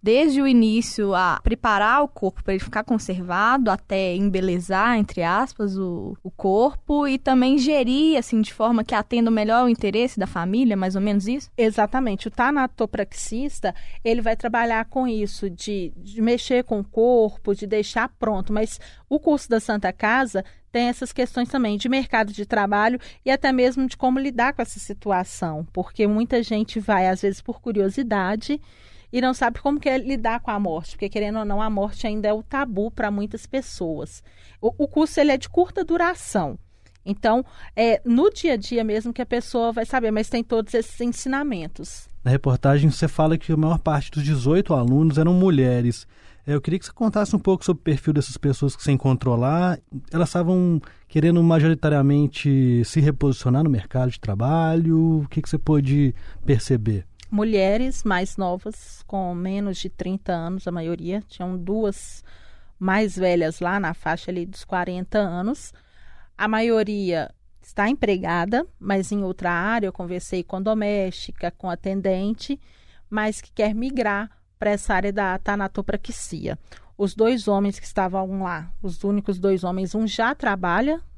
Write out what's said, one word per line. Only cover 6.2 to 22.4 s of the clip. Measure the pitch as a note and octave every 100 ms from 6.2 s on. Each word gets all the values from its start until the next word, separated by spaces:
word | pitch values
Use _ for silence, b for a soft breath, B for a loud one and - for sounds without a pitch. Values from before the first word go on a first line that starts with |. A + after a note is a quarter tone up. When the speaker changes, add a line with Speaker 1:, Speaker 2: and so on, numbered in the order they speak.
Speaker 1:
o | F#3+
corpo, | - F#3+ G3 B3+ - - D4 C#4+
e | C4+
também | - C4 B3+ C#4+
gerir, | C4 D4+ A#3+ C4+ D#4 D4+
assim, | - A3+
de | G#3+
forma | - A3 A#3
que | -
atenda | A3 G#3 A#3+ A3+
melhor | A3 G#3+ A3+ B3
o |
interesse | A3+ G#3 G#3 B3+ -
da | F#3
família, | F3+ F3 G#3+ B3+ G3
mais | F#3+ F#3+
ou |
menos | G3+ G3+ G3
isso? | C4 - -
Speaker 2:
Exatamente. | A3+ G#3 G#3+ - B3 G3 A3+
O |
tanatopraxista, | - B3 D4 B3+ - A3 G#3+ G3 - - A3+ C#4+ - - - B B
ele | A3+ A3+
vai | A3+
trabalhar | A3 A#3+ A#3 A#3 A3+ A3+
com | C4+ B3+
isso, | A3 G3+ - G3
de, | E3+ - G3+ F3 -
de | F#3+ G#3
mexer | A3 A#3+ - B3
com | B3 G#3+
o |
corpo, | G3+ - A#3 B3 A3 - -
de | G3 G#3
deixar | G#3+ G#3 - F3+ -
pronto, | A3+ G3+ F#3
mas | G#3 A3 - B B -
o | D4
curso | D#4+ D4 -
da | A3+
Santa | - G#3+ F#3
Casa | F#3 G#3+ A#3+ C4 A3+ G#3 b _
tem | A#3+ A#3+
essas | B3 B3+
questões | - B3 - B3
também | C#4 A3+ G#3
de | B3
mercado | C4+ B3+ A3+ G#3
de | G#3